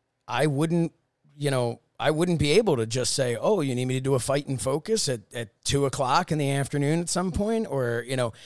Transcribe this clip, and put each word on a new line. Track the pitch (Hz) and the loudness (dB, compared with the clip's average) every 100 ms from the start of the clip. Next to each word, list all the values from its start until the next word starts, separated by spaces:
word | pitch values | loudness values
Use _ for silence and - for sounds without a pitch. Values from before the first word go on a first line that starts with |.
| _ _ - | _ _ -6
I | 120 156 | 0 0
wouldn't, | 135 165 170 165 - _ _ _ 147 | 0 0 0 0 -4 _ _ _ -6
you | 143 | -2
know, | 131 120 117 _ - | 0 -2 -4 _ -4
I | 127 | 0
wouldn't | 156 175 165 | 2 2 2
be | 147 | 4
able | 170 214 131 | 4 4 2
to | 113 | 0
just | 127 120 | -2 -2
say, | - 123 113 | 0 -2 0
"Oh, | 160 208 | 2 2
you | 139 | 0
need | 123 127 | 0 -2
me | 127 | -2
to | |
do | 135 | 0
a | 135 | 0
Fight | - 139 143 | 0 -2 -2
and | 131 | -4
Focus | 135 147 214 220 - | -2 -2 -2 -2 0
at, | 120 - | -4 -8
at | 117 110 _ - | -10 -10 _ -2
two | 139 139 | 0 0
o'clock | 135 127 156 180 | 0 2 2 2
in | 156 | 0
the | 139 | 0
afternoon | 139 139 147 143 165 | 0 -2 0 0 0
at | 170 | 0
some | 175 185 | -2 -2
point?" | 160 208 226 226 | -2 -2 -2 -2
Or, | 139 120 117 120 | -2 -2 -2 -2
you | 131 | -2
know, | 117 - | -2 -4